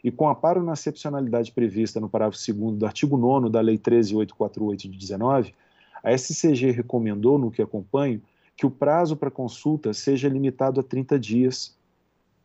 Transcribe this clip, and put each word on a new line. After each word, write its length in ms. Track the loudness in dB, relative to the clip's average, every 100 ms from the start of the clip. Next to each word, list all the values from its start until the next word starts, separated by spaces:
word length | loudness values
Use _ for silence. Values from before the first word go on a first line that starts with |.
e 80 | -6
com 180 | 0 0
amparo 340 | 2 2 2
na 100 | 0
excepcionalidade 800 | -4 -6 -6 -6 -4 -2 -2 -2
prevista 480 | -2 -2 0 -2 -2
no 80 | -4
parágrafo 300 | 0 -2 -2
segundo 400 | -6 -4 -2 -2
do 80 | -2
artigo 320 | 0 0 2
nono 320 | 4 4 2
da 100 | 2
Lei 180 | 2 2
treze 380 | 4 4 4 0
oito 180 | -2
quatro 300 | -2 -6 -2
oito 240 | -4 -4 -8
de 100 | -14
dezenove, 560 | -10 -2 0 2 0 -8 _ _ _ -8
a 80 | -2
S 220 | 0 -2
C 200 | 0 2
G 160 | 4 2
recomendou, 680 | 0 -2 -2 -2 2 4 4
no 120 | 2
que 100 | -2
acompanho, 600 | -4 -4 -4 -2 0 -2 -8 _ _ -4
que 100 | -4
o 60 |
prazo 460 | 0 2 2 2 0
para 140 | -6
consulta 640 | -6 -8 -4 -2 -2 -2
seja 360 | -4 0 0 0
limitado 500 | 0 -2 0 0 0
a 40 |
trinta 360 | -2 -4 0 -2
dias 560 | 0 2 2 0 -10 _ _ _ _ _ _ _